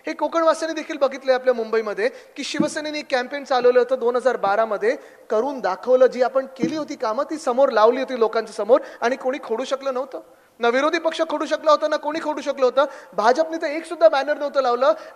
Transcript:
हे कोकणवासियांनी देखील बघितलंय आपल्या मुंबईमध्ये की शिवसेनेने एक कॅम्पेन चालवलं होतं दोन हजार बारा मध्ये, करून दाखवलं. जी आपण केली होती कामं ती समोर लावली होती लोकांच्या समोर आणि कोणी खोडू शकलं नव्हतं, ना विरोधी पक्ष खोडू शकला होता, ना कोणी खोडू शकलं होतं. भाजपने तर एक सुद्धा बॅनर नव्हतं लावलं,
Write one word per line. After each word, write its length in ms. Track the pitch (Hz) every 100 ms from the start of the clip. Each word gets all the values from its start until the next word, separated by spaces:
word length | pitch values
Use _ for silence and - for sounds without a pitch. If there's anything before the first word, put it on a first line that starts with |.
| -
हे 60 |
कोकणवासियांनी 680 | 311 302 330 320 311 320 320
देखील 180 | 294 311
बघितलंय 360 | 269 269 269
आपल्या 200 | 254 254
मुंबईमध्ये 540 | 233 220 220 214 190 240 - - -
की 80 |
शिवसेनेने 540 | 262 294 302 311 302 294
एक 120 | -
कॅम्पेन 340 | 254 247 285
चालवलं 340 | 269 254 247 247
होतं 200 | 240 262
दोन 180 | 233 247
हजार 200 | 254 226
बारा 260 | 196 208
मध्ये, 320 | 226 202 208 294 - - -
करून 300 | 214 262 269
दाखवलं. 460 | 190 190 233 254 254
जी 160 | 240
आपण 240 | 240 262 269 -
केली 200 | 330 311
होती 200 | 302 294
कामं 340 | 226 226 302
ती 80 | 320
समोर 320 | - 247 277
लावली 300 | 220 220 262
होती 180 | 262 254
लोकांच्या 340 | 220 226 220
समोर 260 | - 202 277 - -
आणि 160 | 233 262
कोणी 220 | 262 277
खोडू 200 | - 233
शकलं 300 | 262 269 269
नव्हतं, 260 | 254 269 320 - - _ -
ना 80 | 233
विरोधी 300 | 247 302 330
पक्ष 220 | 320 320 320
खोडू 160 | 302 294
शकला 240 | 311 311
होता, 180 | 302 302
ना 80 | 302
कोणी 240 | 294 311
खोडू 180 | 302 294
शकलं 240 | 285 277
होतं. 200 | 254 240 285 - -
भाजपने 440 | 180 214 254 320 320
तर 100 | 320
एक 180 | 302 320
सुद्धा 220 | 330 330
बॅनर 300 | 277 277 294
नव्हतं 240 | 285 277
लावलं, 300 | 254 240 277 311 -